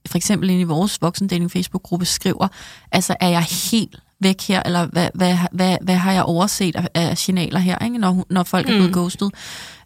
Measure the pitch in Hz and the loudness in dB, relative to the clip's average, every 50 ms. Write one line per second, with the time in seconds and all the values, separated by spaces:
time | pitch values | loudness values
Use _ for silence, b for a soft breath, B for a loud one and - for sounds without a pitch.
0 | - - - 175 - - 208 156 165 190 180 180 180 170 147 160 196 202 - - | -8 -4 -2 0 0 2 2 2 2 2 2 2 2 2 2 2 0 0 0 0
1 | 165 170 170 - 196 196 180 175 175 175 - 180 180 - - 185 - - 175 180 | -2 -2 0 -2 -2 0 0 0 0 -2 -2 -4 -4 -4 -6 -8 -6 -4 -4 -2
2 | 180 - - - - 190 - - 190 190 B B B B B B B B - 185 | -2 -2 -2 0 0 -2 0 0 -2 -2 B B B B B B B B -2 -2
3 | - - - - 185 180 170 170 165 - 180 - - - 226 226 - - - - | 0 -2 -2 0 2 2 2 2 0 0 -2 -4 -2 0 0 0 0 -2 -6 -14
4 | - _ _ - 190 190 190 - - - 190 - - - 175 175 170 - - 160 | -20 _ _ 0 2 2 2 0 0 -2 -2 0 0 0 0 0 0 0 0 0
5 | - - - 180 180 180 180 175 180 - - 180 185 185 196 - 175 185 180 180 | -2 0 0 0 2 2 4 2 0 0 0 0 2 2 2 0 0 0 2 2
6 | 180 190 190 180 - - 170 165 190 208 - - 196 170 - - 180 - - - | 2 2 2 2 2 2 2 0 0 0 0 0 0 0 0 -2 -4 -2 0 0
7 | 170 - 170 - - - 185 180 170 - - 190 180 185 175 - - 233 240 233 | 0 0 -2 -2 -2 0 0 0 0 0 0 0 2 2 0 0 -2 -4 -2 0
8 | 202 185 180 185 - - 185 185 - - - 185 247 254 226 202 185 175 185 180 | 0 2 2 0 0 0 0 0 0 0 0 0 0 2 4 4 4 4 2 0
9 | 175 180 - - 202 202 B B B B B B B B B B B | 0 -2 -2 -4 -4 -4 B B B B B B B B B B B